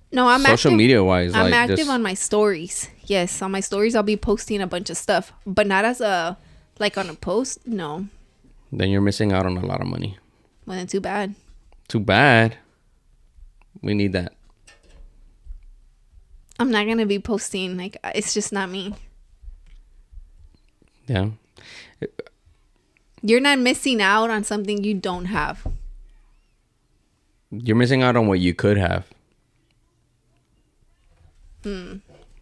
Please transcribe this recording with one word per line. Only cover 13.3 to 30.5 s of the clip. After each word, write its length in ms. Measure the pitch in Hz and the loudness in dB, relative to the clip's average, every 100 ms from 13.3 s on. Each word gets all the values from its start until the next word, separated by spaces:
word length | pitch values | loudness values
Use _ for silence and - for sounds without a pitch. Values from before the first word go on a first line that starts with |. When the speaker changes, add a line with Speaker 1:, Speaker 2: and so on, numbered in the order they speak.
| - - _ _ - | -20 -20 _ _ -10
Speaker 2:
We 120 | 101 | -2
need 200 | 104 101 | 0 0
that. 180 | 92 87 - _ _ - _ _ - - - - _ - - - - _ _ _ - _ - _ - | -2 -6 -10 _ _ -20 _ _ -20 -20 -20 -20 _ -18 -18 -20 -20 _ _ _ -20 _ -20 _ -4
Speaker 1:
I'm 120 | 254 | -2
not 160 | 220 208 | 0 0
gonna 180 | 226 208 | 0 0
be 140 | 202 | -2
posting. 560 | 202 208 - 196 185 180 | -2 -6 -4 -6 -6 -8
Like, 200 | 185 - - - | -10 -12 -8 -6
it's 180 | 202 | -4
just 200 | 214 202 | -4 -4
not 160 | 202 190 | -4 -6
me. 240 | 190 190 208 - - _ _ - - - - - - _ - - - - _ _ _ _ _ - | -8 -10 -12 -18 -20 _ _ -20 -20 -20 -20 -20 -20 _ -20 -20 -20 -20 _ _ _ _ _ -4
Speaker 2:
Yeah. 240 | 104 101 110 _ - - - - _ - - - _ _ _ _ _ _ _ _ _ | -2 -2 -6 _ -20 -20 -20 -20 _ -12 -12 -18 _ _ _ _ _ _ _ _ _
Speaker 1:
You're 200 | 208 233 | 2 4
not 180 | 277 277 | 4 2
missing 420 | 247 - 277 240 | 2 0 0 2
out 280 | 196 214 226 | 2 2 2
on 140 | 220 208 | -2 -4
something 380 | 208 196 208 202 | -4 -4 -4 -2
you 80 | |
don't 320 | 196 190 180 175 | -4 -4 -6 -4
have. 420 | 196 147 - - - - - - _ _ _ _ _ _ _ _ _ _ _ _ _ _ | -4 -4 -6 -8 -8 -10 -16 -20 _ _ _ _ _ _ _ _ _ _ _ _ _ _
Speaker 2:
You're 240 | 104 120 113 | -8 0 2
missing 260 | 123 131 | 4 4
out 120 | 127 120 | 4 4
on 120 | 110 | 4
what 120 | 92 | 4
you 140 | 90 | 2
could 240 | 85 101 101 | 2 2 2
have. 260 | 90 92 - - _ _ _ _ _ _ _ _ _ _ _ _ _ | 2 -2 -6 -18 _ _ _ _ _ _ _ _ _ _ _ _ _